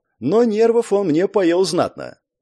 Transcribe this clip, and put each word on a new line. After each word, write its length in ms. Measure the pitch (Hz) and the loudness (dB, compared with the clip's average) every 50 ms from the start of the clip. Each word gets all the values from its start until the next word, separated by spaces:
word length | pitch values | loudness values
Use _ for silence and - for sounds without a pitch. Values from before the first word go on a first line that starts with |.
| _ _ _ _ | _ _ _ _
Но 260 | 107 131 180 220 240 | -6 -2 0 2 2
нервов 480 | 233 202 214 226 220 226 233 233 - 196 | 0 0 0 2 2 2 0 0 0 -2
он 160 | 202 202 185 | -2 0 0
мне 180 | 147 156 185 196 | 0 0 0 0
поел 380 | - 214 190 165 170 180 196 | 0 0 0 2 2 2 0
знатно. 540 | 175 156 175 123 92 - - 65 62 62 _ _ _ _ _ | 0 0 -2 -2 -2 -4 -10 -16 -16 -16 _ _ _ _ _